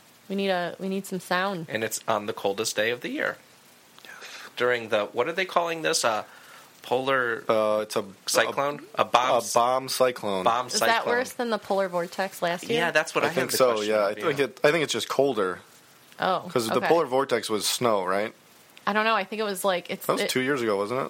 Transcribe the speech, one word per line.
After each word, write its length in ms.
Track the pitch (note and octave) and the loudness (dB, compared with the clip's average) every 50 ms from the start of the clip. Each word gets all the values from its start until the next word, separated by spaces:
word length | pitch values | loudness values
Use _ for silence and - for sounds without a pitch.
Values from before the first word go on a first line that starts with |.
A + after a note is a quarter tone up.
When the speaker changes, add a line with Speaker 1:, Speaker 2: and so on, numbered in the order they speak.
| - - - _ _ - | -20 -20 -20 _ _ -8
Speaker 1:
We 60 | G3 | -4
need 100 | G3 G3 G3 | -2 0 0
a, 280 | F#3 F3 F3 E3 - - | 0 0 -2 -4 -6 -8
we 80 | F#3 | -6
need 180 | F#3+ F#3+ G3 F#3 | -4 -4 -6 -6
some 140 | - F#3+ F3+ | -6 -8 -8
sound. 460 | - - F3+ F3+ F#3+ G3+ G3 E3 D#3+ | -4 -2 -2 0 0 -2 -4 -6 -8
Speaker 2:
And 160 | D3 - A2 A2+ | -6 -4 -4 -4
it's 160 | A2 - - - | -4 -4 -6 -2
on 180 | - A2+ G#2+ G#2 | -2 -2 -2 -2
the 40 | G#2+ | -4
coldest 460 | - - - G2 G2 G#2+ F#2 - - | -8 -2 -2 -2 -2 0 -4 -4 -2
day 120 | G#2 G#2+ A#2 | 0 0 0
of 120 | B2 A#2+ | -2 -4
the 80 | - - | -6 -8
year. 260 | C4 - - - - - - - - - - - - - - - - - - | -6 -4 -4 -4 -4 -6 -14 -20 -20 -20 -20 -20 -20 -20 -20 -20 -20 -20 -20
Speaker 3:
Yes. 80 | - - - - - - - - - - | -20 -20 -18 -18 -18 -16 -16 -18 -14 -4
Speaker 2:
During 340 | - B2 B2 B2 A#2 A2+ G#2 | 0 0 2 2 0 0 0
the, 180 | A2+ G#2 G#2 | 0 0 0
what 200 | G2+ - A#2 A#2+ | 0 -2 -2 -2
are 60 | E3 E3+ | -2 -2
they 100 | F#3+ F#3 | -4 -4
calling 360 | F#3 - F3+ F3 E3+ E3 D#3+ | 0 0 0 0 0 -4 -2
this? 240 | D#3 D#3 E3 - - | 0 0 0 2 2
A 180 | A#2 G#2+ G#2 - - - - - - - - - - - - - | 2 0 0 -4 -8 -16 -20 -20 -20 -20 -20 -20 -20 -20 -18 -4
polar 600 | - B2 C3 C3 C3+ C3+ C3 B2 A#2 A2+ - - - | -2 -2 0 2 2 2 2 2 0 -2 -4 0 2
Speaker 3:
Uh, 300 | A2+ A2 G#2+ G#2+ G#2+ G#2+ | 2 2 4 2 2 0
it's 160 | G#2+ - - | 0 -2 -4
a 80 | A2+ G2+ G2 - - - | -4 -4 -4 -14 -12 -6
Speaker 2:
cyclone? 520 | - - B2+ A2+ A#2 A#2 C#3+ C#3 C#3+ D3 D3 - - - | 0 2 2 2 2 0 -2 -2 -2 -4 -6 -12 -8 0
Speaker 3:
a, 60 | - | 0
Speaker 2:
A 20 | - | 0
bomb 340 | - - A#2+ B2 C3+ C#3 A#2 | 4 4 4 4 6 4 2
Speaker 3:
a 60 | A2 - - | 2 4 4
bomb 360 | A#2+ A#2 B2 B2+ C3 C3+ B2+ | 4 4 6 4 0 0 -2
cyclone. 560 | - - C3 B2+ B2 - A2+ G#2 G2 F#2 A#2+ | 2 2 2 2 2 0 -2 -2 0 2 4
Speaker 2:
bomb 220 | A#2+ A2+ B2 B2 | 4 4 2 0
Speaker 1:
Is 60 | B2 - | -2 0
Speaker 2:
cyclone. 120 | G#3+ G#3 A#3 | 2 2 4
Speaker 1:
that 160 | A3+ A3+ - | 2 2 2
worse 280 | A3 A#3+ B3 B3+ B3 - | 0 0 0 0 -4 -4
than 160 | - A#3+ A#3 | -6 -2 -2
the 80 | A3 | -2
polar 320 | G3+ - - G3+ G3 G3 F3+ | -4 -2 0 0 0 0 0
vortex 520 | F3+ F3 E3+ F3 - - F#3+ G3 - - | 0 -4 -4 -4 -4 -4 -4 -4 -4 -4
last 220 | F3+ E3+ F3 F3 - - | -2 -2 -2 -2 -4 -2
year? 100 | - D#3+ | 0 0
Speaker 2:
Yeah, 120 | E3+ E3 | 0 2
that's 220 | - D#3 D#3+ - - | 2 0 0 2 0
what 120 | D#3 C#3 | 0 0
Speaker 3:
I 20 | |
Speaker 2:
I 20 | D3+ | 2
have 40 | E3 | 0
Speaker 3:
think 160 | C3 C3 - | 0 -2 0
Speaker 2:
the 60 | - | 4
Speaker 3:
so, 160 | - C3 B2 A2+ | 4 4 4 4
Speaker 2:
question 160 | G#2+ G#2+ G#2+ | 2 0 2
Speaker 3:
yeah. 160 | A2 G#2+ G2+ | 2 4 2
Speaker 2:
of, 120 | G2+ G#2 | 2 0
Speaker 3:
I 40 | G#2+ | -2
think 180 | B2 D3+ C#3+ C#3+ | -2 -2 0 0
Speaker 2:
yeah. 60 | C3+ | 0
Speaker 3:
it, 140 | A#2 - - - | -2 -2 2 4
I 80 | D3 | 4
think 140 | D#3 E3+ C#3+ | 4 4 0
it's 80 | - - | 0 -2
just 160 | A2 - - | -4 -2 -2
colder. 500 | - - C#3 C#3 B2 G#2+ F#2+ F#2 F2+ F2+ - - - - - - - - - - - - | 0 2 2 2 2 0 0 0 -2 -6 -12 -20 -20 -20 -20 -20 -20 -20 -20 -20 -8 -2
Speaker 1:
Oh, 240 | - F#3 F#3 D#3+ - - | 0 0 0 0 -2 -2
Speaker 3:
'Cause 180 | - B2+ A2+ | -2 0 0
the 100 | A2 - | 2 0
Speaker 1:
okay. 100 | B2 F#3+ | 0 2
Speaker 3:
polar 180 | D#3+ E3 E3+ D#3 | 4 4 4 2
vortex 420 | B2 B2+ C3 C3+ C3+ B2 A2 F#2+ | 2 2 0 2 2 0 -2 0
was 200 | - A2 G2+ F2+ | -2 -4 -2 -2
snow, 360 | - - - B2+ A#2 G#2+ G2 F2+ | -2 -2 0 2 2 2 2 2
right? 300 | F2+ F#2+ G2+ G#2+ A2+ - - _ - - - - - - - - | 0 0 0 -2 -4 -8 -14 _ -20 -20 -20 -20 -20 -20 -8 -6
Speaker 1:
I 60 | G3+ G3+ | -2 0
don't 120 | G#3+ G#3+ | 0 2
know. 80 | A3+ A3+ | 2 0
I 100 | G3+ F#3+ | 0 -2
think 160 | - A3 G#3 | -4 -6 -6
it 40 | A3 | -4
was, 200 | G3+ G3 F#3 - | -4 -4 -2 0
like, 280 | G3 F3+ F3 - - | 0 0 -2 -4 -8
it's 160 | - - - | -10 -8 -4
Speaker 3:
That 60 | - F3 | -4 -2
was 80 | - G3+ | -2 -2
Speaker 1:
it 60 | - | 0
Speaker 3:
two 100 | - C3 | 0 0
years 240 | B2+ C3+ D3 B2+ A#2 | 0 0 0 0 0
ago, 120 | A2 G2+ | 0 0
wasn't 260 | G2 G2+ G#2 B2 C3+ - - | 0 0 -2 -2 -4 -4 -6